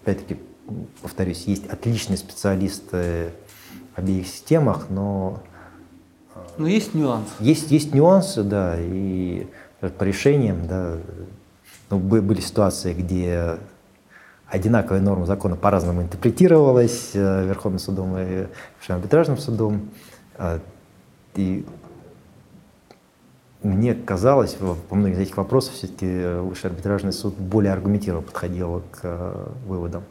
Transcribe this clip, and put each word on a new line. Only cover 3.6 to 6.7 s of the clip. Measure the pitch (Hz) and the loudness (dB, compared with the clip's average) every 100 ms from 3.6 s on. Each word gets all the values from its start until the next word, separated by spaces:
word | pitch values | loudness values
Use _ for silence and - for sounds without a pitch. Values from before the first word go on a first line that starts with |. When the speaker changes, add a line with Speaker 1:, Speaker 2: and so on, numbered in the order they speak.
| - - - - | -20 -20 -16 -6
Speaker 1:
в | |
обеих | 95 95 92 | -2 -2 -4
системах, | - - 160 139 87 - | -12 0 2 4 0 -4
но, | 95 101 98 95 101 - - - - - - _ _ _ - | -4 -2 -2 -4 -6 -14 -20 -20 -20 -20 -20 _ _ _ -20
а, | - - | -20 -4
Speaker 2:
Но | |
есть | 156 | 2